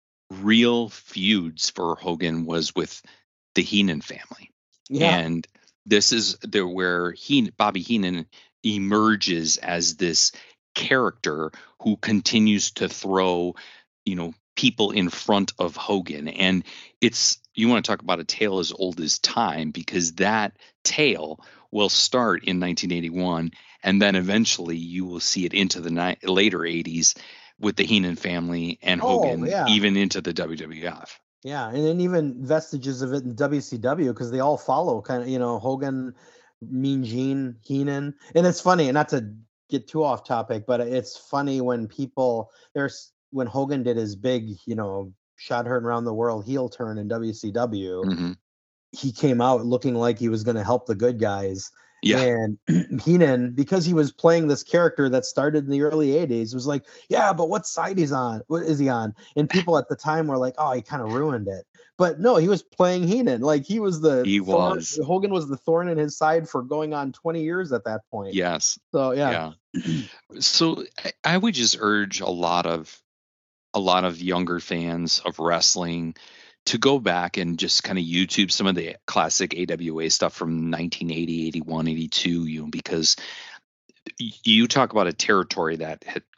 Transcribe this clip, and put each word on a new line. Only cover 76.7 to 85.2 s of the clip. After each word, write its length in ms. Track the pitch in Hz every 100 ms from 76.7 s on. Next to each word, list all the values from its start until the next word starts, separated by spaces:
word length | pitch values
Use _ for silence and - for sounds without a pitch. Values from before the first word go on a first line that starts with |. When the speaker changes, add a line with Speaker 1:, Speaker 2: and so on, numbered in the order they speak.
| 117
Speaker 1:
go 200 | 135 139
back 380 | 104 87 87 -
and 220 | 87 82
just 240 | 90 -
kinda 180 | - 95
YouTube 500 | 82 85 90 - 95
some 160 | - 98
of 80 |
the 220 | 87 82 - -
classic 480 | 104 80 - 92
A 120 | 85 87
W 340 | 85 85 80
A 80 | 82
stuff 240 | - 82
from 380 | - 82 82 82
nineteen 400 | 82 85 - 85
eighty, 360 | 80 82 82 82
eighty-one, 400 | 82 78 80 80
eighty-two, 580 | 80 80 - - 85 80
you 160 | 78
know, 60 | 76
because 480 | 80 - 85 78 - - - - - _ _ _ _ - -
y-, 120 | 117 -
you 220 | - 110 117
talk 260 | 139 123
about 140 | 107 90
a 60 |
territory 640 | 78